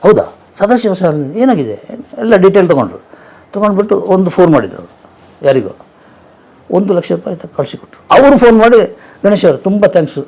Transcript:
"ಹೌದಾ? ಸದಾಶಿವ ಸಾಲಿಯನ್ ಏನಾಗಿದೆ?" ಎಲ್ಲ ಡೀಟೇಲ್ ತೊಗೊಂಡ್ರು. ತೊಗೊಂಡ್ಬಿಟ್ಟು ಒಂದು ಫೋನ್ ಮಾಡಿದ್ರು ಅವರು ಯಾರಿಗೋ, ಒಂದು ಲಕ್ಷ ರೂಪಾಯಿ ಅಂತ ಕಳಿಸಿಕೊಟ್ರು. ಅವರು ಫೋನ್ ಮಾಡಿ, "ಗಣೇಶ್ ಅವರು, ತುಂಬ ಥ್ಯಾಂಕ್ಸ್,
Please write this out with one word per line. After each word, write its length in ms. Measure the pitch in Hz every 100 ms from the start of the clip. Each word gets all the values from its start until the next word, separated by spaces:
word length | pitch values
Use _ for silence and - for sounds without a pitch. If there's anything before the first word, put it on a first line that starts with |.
"ಹೌದಾ? 300 | 196 202 - - _ -
ಸದಾಶಿವ 360 | 202 247 220
ಸಾಲಿಯನ್ 420 | 180 175 151 135 196
ಏನಾಗಿದೆ?" 680 | 262 202 117 101 - - - -
ಎಲ್ಲ 180 | 226 202
ಡೀಟೇಲ್ 340 | 185 196 175
ತೊಗೊಂಡ್ರು. 280 | 139 101 90 _ - - - _
ತೊಗೊಂಡ್ಬಿಟ್ಟು 440 | 202 208 196 208 196
ಒಂದು 320 | 180 190 180
ಫೋನ್ 240 | 170 175
ಮಾಡಿದ್ರು 240 | 143 98 87
ಅವರು 320 | 87 _ _ _ _ _ 139
ಯಾರಿಗೋ, 240 | 131 98 - _ _ _ _ _ _ _ _ -
ಒಂದು 220 | 180 196
ಲಕ್ಷ 180 | 175 -
ರೂಪಾಯಿ 260 | 175 - 175
ಅಂತ 160 | - -
ಕಳಿಸಿಕೊಟ್ರು. 640 | 135 - - - - -
ಅವರು 160 | 277 277
ಫೋನ್ 220 | 240 226
ಮಾಡಿ, 380 | 226 233 185 - - - 196
"ಗಣೇಶ್ 200 | 202 180
ಅವರು, 120 | 135
ತುಂಬ 280 | 190 202 202
ಥ್ಯಾಂಕ್ಸ್, 340 | 175 151 139